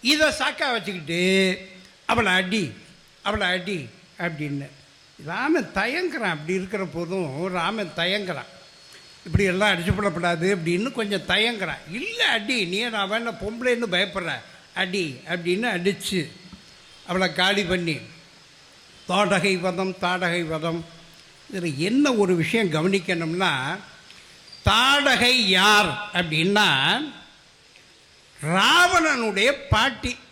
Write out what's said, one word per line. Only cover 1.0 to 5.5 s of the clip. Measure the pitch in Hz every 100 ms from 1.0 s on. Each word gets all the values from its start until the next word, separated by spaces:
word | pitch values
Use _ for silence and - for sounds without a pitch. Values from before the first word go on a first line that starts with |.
| 147 170 180 190 190 185 - - - - -
அவளை | 233 214
அடி, | 185 185 214 156 104 - - - _
அவளை | 202 214 185
அடி | 185 175 185 120 - - -
அப்படின்னு | 175 156 147 143 143 - - - - - 151
ராமன் | 185 269